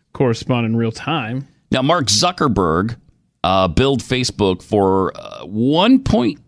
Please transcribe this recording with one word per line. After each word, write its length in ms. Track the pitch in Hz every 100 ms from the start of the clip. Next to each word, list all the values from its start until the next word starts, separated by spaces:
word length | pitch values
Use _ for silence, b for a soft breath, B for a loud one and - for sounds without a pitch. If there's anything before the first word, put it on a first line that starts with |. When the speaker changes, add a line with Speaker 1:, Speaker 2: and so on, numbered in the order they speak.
| _
Speaker 1:
correspond 520 | - 135 113 - 123 117
in 100 | 113
real 160 | 113
time. 560 | 113 - 156 110 127 135 _ -
Speaker 2:
Now, 100 | 131
Mark 260 | 135 175 127
Zuckerberg, 880 | - 175 175 151 98 87 80 107 120 _ _ _ _
uh, 280 | 87 95 92
billed 320 | 78 135 135
Facebook 600 | - 127 120 - 101 92
for, 520 | - 104 95 95 90 -
uh, 300 | 50 - 78
one 540 | 107 123 156 214 269
point 380 | - 214 240 160